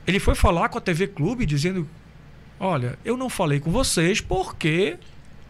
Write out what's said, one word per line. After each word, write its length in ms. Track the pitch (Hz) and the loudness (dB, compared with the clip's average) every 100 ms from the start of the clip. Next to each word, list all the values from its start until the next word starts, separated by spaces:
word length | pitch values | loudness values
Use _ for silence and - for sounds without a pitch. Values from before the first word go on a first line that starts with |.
| - | 0
Ele 140 | 190 | 2
foi 160 | - 277 | 2 4
falar 340 | 220 175 233 | 4 4 2
com 80 | 233 | 0
a 40 | |
T 120 | - | -2
V 140 | 165 196 | 0 -2
Clube 380 | - 160 247 175 | 0 -2 0 0
dizendo: 420 | 147 175 185 143 - - - - - - - | 0 0 -2 -4 -10 -20 -20 -20 -20 -20 -6
"Olha, 400 | 185 147 120 - | -2 0 -2 -4
eu 120 | - 254 | -4 -2
não 140 | 254 | -2
falei 300 | - 160 143 | -2 0 2
com 120 | 160 | 2
vocês 480 | 220 262 175 165 220 | 0 2 2 2 2
porque 800 | - 370 370 - 156 165 240 349 - - - - | 0 -2 -2 -2 0 2 0 -2 -12 -20 -20 -20